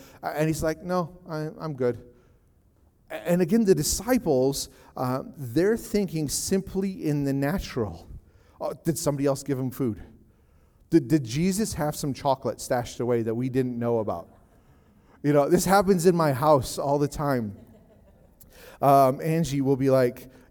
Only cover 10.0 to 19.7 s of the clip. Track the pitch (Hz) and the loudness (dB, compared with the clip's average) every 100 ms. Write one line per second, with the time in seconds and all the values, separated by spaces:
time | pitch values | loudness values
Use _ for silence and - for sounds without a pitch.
10 | - - _ _ _ _ _ _ - 160 | -10 -20 _ _ _ _ _ _ 2 2
11 | 120 156 110 135 185 190 220 - 151 - | 4 0 0 -2 0 0 -2 -4 -4 -4
12 | 147 123 143 131 120 - - 127 113 - | -6 -2 0 0 -2 -6 -2 -2 -4 -4
13 | 120 120 113 113 131 127 127 117 117 117 | -2 0 0 -2 -2 -2 -2 -2 -2 -2
14 | 104 87 - - _ _ _ _ _ _ | -2 -6 -10 -20 _ _ _ _ _ _
15 | _ _ 143 147 143 175 180 196 190 185 | _ _ 2 4 4 4 4 4 4 4
16 | 180 175 156 123 151 143 - - 143 143 | 4 4 2 2 4 4 2 -4 -2 0
17 | 143 - 143 127 107 101 - - - _ | -2 -2 -2 -2 -4 -10 -18 -20 -20 _
18 | _ - _ - - - - - 139 139 | _ -20 _ -20 -20 -20 -20 0 6 6
19 | 131 143 160 160 143 143 135 | 6 4 0 0 0 0 0